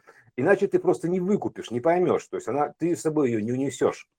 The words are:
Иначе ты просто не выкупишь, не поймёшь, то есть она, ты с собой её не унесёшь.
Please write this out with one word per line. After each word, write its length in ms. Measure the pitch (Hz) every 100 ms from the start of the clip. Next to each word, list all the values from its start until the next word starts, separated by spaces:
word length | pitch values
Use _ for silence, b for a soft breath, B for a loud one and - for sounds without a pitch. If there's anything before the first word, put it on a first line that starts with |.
| b b b -
Иначе 320 | 143 196 196
ты 100 | 180
просто 280 | 180 175 165
не 100 | 185
выкупишь, 500 | 180 208 107 - 87
не 80 | 120
поймёшь, 460 | 156 175 175 95 -
то 80 | 90
есть 100 | -
она, 260 | 131 147 -
ты 180 | 165 165
с 60 |
собой 280 | 156 151 135
её 100 | 117
не 120 | 107
унесёшь. 560 | 127 139 - 120 - -